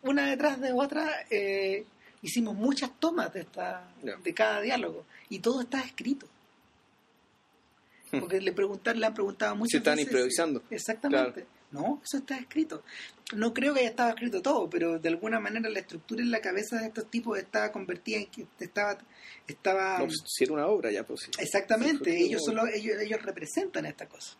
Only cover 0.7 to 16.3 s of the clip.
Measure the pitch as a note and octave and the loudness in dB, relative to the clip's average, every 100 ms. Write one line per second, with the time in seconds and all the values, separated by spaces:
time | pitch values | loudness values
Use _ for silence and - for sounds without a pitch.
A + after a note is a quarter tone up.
0.7 | B3 C#4+ D4+ D#4 D4+ - G#3 G3 G3 G3 | 2 2 0 -2 -2 -2 0 0 0 0
1.7 | G3 G#3+ _ - - B3 A#3+ A3 G3 A#3 | -2 -6 _ -20 -16 -4 0 0 2 2
2.7 | C#4 B3+ - D#4+ E4+ F3+ F#3+ D#3+ - F3+ | 2 -2 0 0 0 -2 -6 -10 -6 -6
3.7 | F#3 F3+ - C3+ G2 - E3 G#3+ G#3 G#3+ | -6 -12 -12 -10 -6 -6 2 2 2 0
4.7 | B3+ E3+ E3 - - - G3 A3 C4 B3 | 0 -2 -6 -14 -20 -12 -2 0 0 0
5.7 | C4+ B3+ - - C#4 - _ _ _ _ | -2 -4 -6 -4 -4 -4 _ _ _ _
6.7 | _ _ _ _ _ _ _ _ _ _ | _ _ _ _ _ _ _ _ _ _
7.7 | _ _ _ - F#3+ F3 F#3+ F#3+ F3 G3 | _ _ _ -4 -4 0 0 0 0 0
8.7 | G3 - A3+ A3 G#3+ G3 G3+ G#3+ G#3 A#3 | 0 -2 2 2 2 -2 0 -2 0 2
9.7 | - - D3+ C#3+ C3 B2+ B2+ E3+ C3 - | 4 4 2 4 4 4 2 2 0 -4
10.7 | A3 - A3 C#4+ C#3 B2+ B2 - - _ | -8 -4 -2 2 4 2 -2 -14 -20 _
11.7 | C#3+ F3 D4 - C#4 - C4 B3 D4+ D#4+ | -4 -2 -4 -4 -6 -4 -8 -4 -2 -2
12.7 | - - - - - - G#3+ A3+ A#3 C4+ | -4 -14 -16 -16 -16 -10 0 0 2 2
13.7 | C#4 B3 A#3 A#3+ A3+ A#3+ G3 C4+ C#4+ E3+ | 4 2 4 2 2 -2 0 2 2 2
14.7 | E3+ E3 E3 E3 E3+ A3 A3+ G#3 A3 A3 | 0 0 0 0 0 0 -2 0 -2 -2
15.7 | A3 - E3 - A#3 A#3+ | -2 -6 -14 -8 -2 0